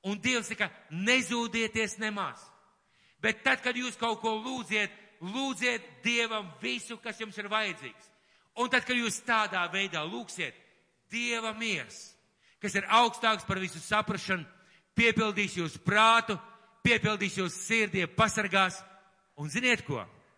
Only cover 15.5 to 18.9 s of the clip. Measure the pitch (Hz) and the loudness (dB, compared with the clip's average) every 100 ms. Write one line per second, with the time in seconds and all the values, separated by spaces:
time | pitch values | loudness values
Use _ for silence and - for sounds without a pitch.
15.5 | 180 160 - - 208 226 226 226 190 - | -2 -4 -2 2 6 8 8 4 -6 -6
16.5 | - - _ - 226 214 208 196 190 180 | -20 -20 _ 2 4 4 0 -2 -2 -4
17.5 | - - 226 208 180 175 - 214 214 202 | -4 0 0 2 0 -2 2 2 2 2
18.5 | 196 185 - - | 2 2 0 -16